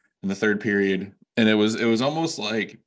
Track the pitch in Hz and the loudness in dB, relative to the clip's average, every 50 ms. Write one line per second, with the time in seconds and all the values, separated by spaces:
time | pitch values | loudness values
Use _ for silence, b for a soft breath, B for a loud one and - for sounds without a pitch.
0 | _ _ _ _ - 95 98 - - 107 104 101 - 110 101 101 101 98 98 92 | _ _ _ _ -6 -6 -4 -2 0 0 0 0 -2 0 0 2 2 2 0 -2
1 | 95 - - _ _ _ - - 113 110 110 107 107 107 110 110 113 117 113 113 | -4 -8 -14 _ _ _ -2 2 4 4 4 4 4 2 0 0 0 0 0 2
2 | 127 143 151 165 165 160 - - 104 107 110 113 101 - - - _ | 0 -2 -2 -2 -4 -4 -4 -6 -6 -6 -4 -4 -6 -6 -10 -18 _